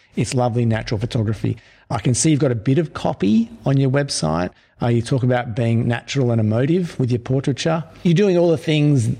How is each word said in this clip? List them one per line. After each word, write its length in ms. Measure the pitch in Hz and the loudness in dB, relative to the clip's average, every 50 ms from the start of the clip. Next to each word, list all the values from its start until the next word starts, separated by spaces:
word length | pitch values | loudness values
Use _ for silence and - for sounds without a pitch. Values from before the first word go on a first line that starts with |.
| _ _ _ | _ _ _
It's 180 | - 117 - 143 | -4 -4 -2 0
lovely 320 | 123 123 120 110 123 120 | 0 0 0 0 0 0
natural 340 | 113 113 110 113 - 117 101 | 0 0 -2 -2 -4 -4 -4
photography. 580 | 117 - - 120 104 107 107 - - 110 110 - - - _ _ _ _ | -4 -4 -2 -2 -2 -2 -2 -2 -4 -4 -4 -6 -12 -20 _ _ _ _
I 80 | 151 107 | -6 -2
can 160 | - 135 120 | -2 0 0
see 160 | - - 160 | 2 2 2
you've 80 | 151 127 | 2 2
got 120 | 151 131 | 2 0
a 40 | 120 | 0
bit 240 | 107 98 135 131 170 | 0 0 0 0 0
of 140 | 160 147 - | 0 -2 -6
copy 560 | - - - 139 - 185 202 220 226 226 - - - - | -6 -4 -4 -2 -2 0 2 2 2 2 0 -8 -6 -2
on 120 | 143 139 | 0 2
your 140 | 139 135 131 | 2 2 2
website. 580 | 131 143 139 135 - - - 76 78 85 90 - - _ _ _ _ _ | 2 0 -2 -2 -4 -4 -2 -2 -2 -2 -4 -6 -8 _ _ _ _ _
Uh, 60 | - | -2
you 140 | 120 120 117 | 0 0 0
talk 200 | 117 - 143 123 123 | 0 0 -2 0 2
about 320 | 123 127 120 120 127 101 | 0 0 0 -2 -4 -4
being 320 | 120 117 117 117 113 123 | -2 0 0 0 0 0
natural 440 | 120 117 117 - - - 139 127 120 | 0 -2 -4 -6 -6 -2 -2 0 0
and 100 | 117 113 | 2 2
emotive 560 | 107 107 107 117 135 143 170 185 175 165 - - | 0 0 0 0 0 2 0 0 -2 -4 -4 -4
with 120 | 135 113 | -2 -2
your 80 | 123 113 | -2 -4
portraiture. 640 | 117 - 131 139 - 147 127 - - 165 160 165 - - - - - | -2 -2 -4 -2 -2 -2 -4 -2 -2 -2 -2 -2 -6 -10 -16 -2 0
You're 120 | 180 165 | 2 2
doing 220 | 175 208 196 175 | 4 4 4 4
all 120 | 175 170 170 | 4 4 2
the 80 | 160 | 2
things, 500 | - - 165 151 151 147 147 143 131 107 120 131 | 0 0 -2 0 2 2 4 4 2 2 0 -2